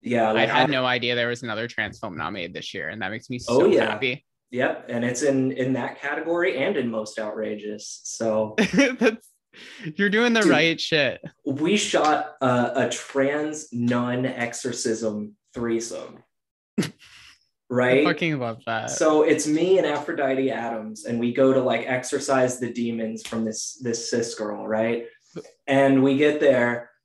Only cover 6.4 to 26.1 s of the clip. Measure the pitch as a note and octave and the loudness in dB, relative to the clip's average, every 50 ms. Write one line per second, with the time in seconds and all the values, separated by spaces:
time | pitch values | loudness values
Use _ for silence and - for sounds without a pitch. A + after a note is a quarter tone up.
6.4 | F3 - - B2+ C#3 F#3+ G3+ D3+ A#2+ A#2 A2+ A2 G#2+ - - - G#2+ G#2+ G#2+ A2+ | 0 0 0 -2 -2 -2 0 -2 -2 -2 -4 -4 -6 -6 -8 -8 -8 -6 -6 -6
7.4 | A2 G#2+ G#2+ G2+ G2+ G#2 G#2+ G#2 - - - - - - - - A#2 A2+ G#2+ A2 | -6 -6 -6 -8 -8 -10 -10 -10 -12 -16 -16 -14 -14 -14 -8 -4 -2 0 2 0
8.4 | A2 G#2+ - - A3 - - F3+ C#4 A#3+ B3+ - A3 A3+ A3 - _ _ _ _ | 0 0 2 0 0 2 4 4 2 2 2 2 2 0 0 0 _ _ _ _
9.4 | _ _ _ - - - - - A3 E3 D3+ - G3 G3+ F#3+ A3 A#3 A#3+ A#3 A3+ | _ _ _ -20 -20 -20 -18 -14 -12 -12 -2 0 0 2 2 2 2 4 4 4
10.4 | G#3 E3+ E3+ D3+ D#3 E3 D#3+ D3+ - - E3 D3+ C#3+ B2 G#2 - - E3+ _ _ | 6 6 6 6 4 2 2 0 -2 0 2 2 2 2 0 -4 -12 -18 _ _
11.4 | _ D3 C3 C3+ D3+ F3 G#3 G#3 - - - E3 D3 D#3 D3+ - - - - _ | _ -6 -4 0 0 2 2 2 0 2 2 2 4 4 2 2 0 -6 -6 _
12.4 | C3+ B2+ B2 B2 A#2+ - - C#3 B2 - - - - - - C#3 C3+ C#3 D3 D3 | 0 2 4 2 2 2 2 0 0 0 -2 -6 -10 -4 0 0 2 2 2 0
13.4 | D3+ D3+ D3+ D3+ - - - A#2+ A#2+ A#2+ B2 A#2+ B2 B2 B2 B2+ B2+ B2+ - A#2+ | -2 -4 -6 -8 -12 -10 -6 -2 0 2 2 2 0 0 -2 -2 -2 -2 -2 -4
14.4 | A#2+ A#2 - - - B2+ A#2 - - B2 A2 A2 A2+ A2 G#2 G#2 G#2+ G#2+ - _ | -6 -6 -6 -6 -6 -6 -6 -4 -2 -2 -2 -2 -2 -4 -4 -4 -8 -10 -12 _
15.4 | _ _ _ B2 A#2 A#2 A2+ A2+ A2+ - F2+ - - - - - _ _ _ _ | _ _ _ -6 -4 -2 -2 -2 -4 -6 -10 -12 -12 -14 -18 -20 _ _ _ _
16.4 | _ _ _ _ _ _ _ - - - - _ - - - - - - - _ | _ _ _ _ _ _ _ -4 -4 -4 -6 _ -20 -20 -20 -20 -20 -20 -20 _
17.4 | _ _ _ _ _ _ B2+ A#2+ B2 B2 B2+ C#3 D3+ F3 E3+ - F3+ E3 D#3 C#3 | _ _ _ _ _ _ 0 2 4 6 6 6 6 4 2 2 0 -2 -2 -2
18.4 | B2 A#2 A2+ A2+ - A2+ A2+ A2 A2 - - - D#3+ D#3 D#3 D3+ D3+ E3 D3+ - | -4 -4 -6 -6 -6 -4 -4 -4 -4 -4 -2 2 2 4 6 6 6 6 4 2
19.4 | C#3+ D3+ D3+ D#3+ E3+ F#3 F#3+ F#3 D#3+ D3 D3 C#3 - - E3 D3+ C#3+ C3+ C3+ C3 | 2 0 2 2 4 4 4 4 4 2 -2 -2 -4 -6 -4 -2 0 0 0 0
20.4 | C3+ C3 A2+ A2+ A#2 A#2 A#2 A2 G#2+ A2 A2 - - A#2+ A#2+ A#2 A#2 A#2+ A#2+ C3+ | 0 -2 -2 -2 -4 -6 -6 -6 -8 -10 -12 -12 -8 -6 -4 -2 -2 -2 2 4
21.4 | C3+ C3+ C3+ C3+ B2 - - C3+ - - B2+ B2+ C3 - - C3+ - - C3+ C3 | 4 6 6 4 2 2 0 0 -2 -2 -4 -4 -4 -4 -6 -4 0 2 2 4
22.4 | B2+ B2+ B2+ - B2+ A#2 A2+ A#2+ A#2+ A#2 A#2 A2+ A2+ A2 A2+ A2 - - A#2+ A2+ | 4 2 0 -2 -6 -6 -4 -4 -2 -2 -2 -4 -4 -6 -6 -8 -10 -6 -4 -4
23.4 | A2+ G#2+ A2 - - - - - C3 A#2+ A2+ - - - - A#2+ A2+ - - - | -4 -4 -4 -6 -10 -12 -12 -8 -6 -4 -4 -4 -4 -2 -2 -2 -2 -4 -6 -8
24.4 | G#2+ G#2 G#2 G2+ - G#2+ A2 A2 A2+ A#2 A#2 A#2 - - - _ _ _ _ E3+ | -6 -6 -6 -8 -4 -2 0 0 0 0 0 -2 -4 -10 -18 _ _ _ _ -16
25.4 | - - _ _ _ - C#3 C#3 C#3 C3+ C3+ C3+ C3 C#3 | -16 -16 _ _ _ 2 4 4 6 6 6 6 6 4